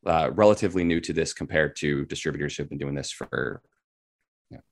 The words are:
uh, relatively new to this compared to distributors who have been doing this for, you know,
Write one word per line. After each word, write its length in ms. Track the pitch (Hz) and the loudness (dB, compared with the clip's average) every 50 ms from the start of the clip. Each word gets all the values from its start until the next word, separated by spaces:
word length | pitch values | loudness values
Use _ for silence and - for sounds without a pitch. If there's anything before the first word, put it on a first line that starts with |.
| _ | _
uh, 260 | 98 85 80 78 65 - | 2 2 2 2 2 2
relatively 480 | 85 107 107 104 - - 98 85 92 87 | 6 6 6 6 6 2 0 0 2 2
new 180 | 85 85 82 | 4 2 2
to 120 | 82 - 82 | 0 0 0
this 200 | 78 80 80 - | 0 0 -2 -2
compared 440 | - 85 76 - 78 78 73 - | -8 -8 0 2 2 2 2 0
to 280 | - - 76 71 69 69 | -2 -2 0 0 0 -2
distributors 500 | 67 - 76 - 82 73 73 73 73 - | -4 -6 -6 -4 -4 -4 -2 -4 -6 -4
who 80 | - 71 | -6 -8
have 40 | 69 | -8
been 80 | 73 71 | -6 -6
doing 160 | 71 71 71 | -6 -4 -4
this 180 | 71 67 - - | -6 -6 -8 -10
for, 500 | - - - - - 64 58 50 - _ _ _ _ _ _ _ _ _ _ _ _ _ _ _ _ _ _ | -12 -12 -6 -4 -4 -4 -4 -6 -10 _ _ _ _ _ _ _ _ _ _ _ _ _ _ _ _ _ _
you 60 | - | -20
know, 60 | - _ _ | -20 _ _